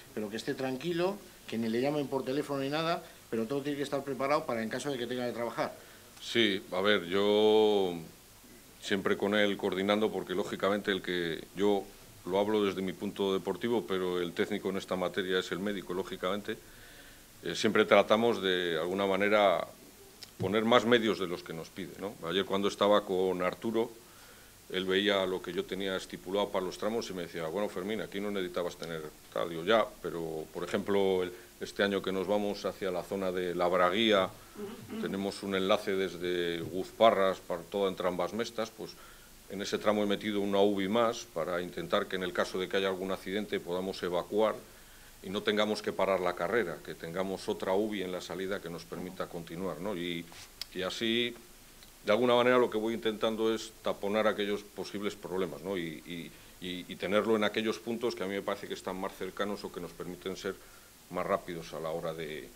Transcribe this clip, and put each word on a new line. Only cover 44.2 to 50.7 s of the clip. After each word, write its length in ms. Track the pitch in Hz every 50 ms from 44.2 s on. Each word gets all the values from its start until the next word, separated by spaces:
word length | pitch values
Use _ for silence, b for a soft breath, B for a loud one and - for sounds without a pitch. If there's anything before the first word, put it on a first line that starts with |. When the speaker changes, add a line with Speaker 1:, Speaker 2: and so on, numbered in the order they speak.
| 85 - 107 104 110 107 - - - B B B B B B B B B B B
Speaker 2:
y 80 | - 101
no 140 | 92 104 -
tengamos 400 | 113 104 104 107 107 107 - -
que 80 | 107
parar 300 | 95 - 95 92 98 90
la 120 | 90 87 87
carrera, 440 | 87 87 85 104 120 104 85 78 78 -
que 120 | - 80
tengamos 520 | - - 82 82 92 95 98 95 90 - -
otra 240 | 101 - - 95 95
ubi 280 | 98 107 110 107 98
en 100 | 90 92
la 100 | 92 87
salida 400 | - - 85 90 95 92 101 95
que 80 | 80 85
nos 120 | 85 85 82
permita 440 | - - 82 90 90 95 - 87 78
continuar", 520 | - 85 82 - 82 82 95 92 80 80
¿no? 160 | 90 104 104
Y, 300 | 85 87 87 85 82 82 B B B B B B - - -